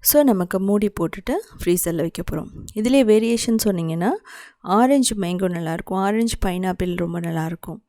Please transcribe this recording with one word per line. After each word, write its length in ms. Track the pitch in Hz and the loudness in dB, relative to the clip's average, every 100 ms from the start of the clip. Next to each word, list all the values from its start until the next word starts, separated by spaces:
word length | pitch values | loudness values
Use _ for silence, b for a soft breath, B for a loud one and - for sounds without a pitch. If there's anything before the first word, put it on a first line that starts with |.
So, 220 | - 294 | 4 4
நமக்கு 360 | 285 196 180 190 | 4 4 0 -2
மூடி 320 | 190 208 208 - | 0 2 0 -2
போட்டுட்டு 380 | 165 - - 311 - - | -4 -4 -6 -6 -6 -6
ஃப்ரீசர்ல 320 | - 180 - 165 | 0 0 0 -2
வைக்க 280 | 165 - 175 | -4 -4 -8
போறோம். 160 | 160 - - - - | -8 -8 -16 -12 -4
இதுலயே 280 | 220 269 233 | 2 4 6
வேரியேஷன் 500 | 214 226 233 - 226 | 6 4 0 0 0
சொன்னீங்கன்னா, 460 | 214 185 165 165 185 381 B B B B | 2 0 -2 -2 -2 -2 B B B B
ஆரஞ்சு 560 | - 196 254 285 247 214 | 0 2 4 4 2 -2
மேங்கோ 340 | 180 180 185 | -4 -2 -2
நல்லாயிருக்கும், 480 | 175 160 165 - 185 | -2 -4 -6 -4 -2
ஆரஞ்சு 380 | 196 214 233 - 190 | 0 0 -2 0 -2
பைனாப்பிள் 500 | 180 190 185 180 175 | -2 -4 -2 -4 -4
ரொம்ப 240 | 170 170 | -4 -4
நல்லாயிருக்கும். 600 | 170 165 160 165 - 160 | -4 -4 -4 -8 -12 -16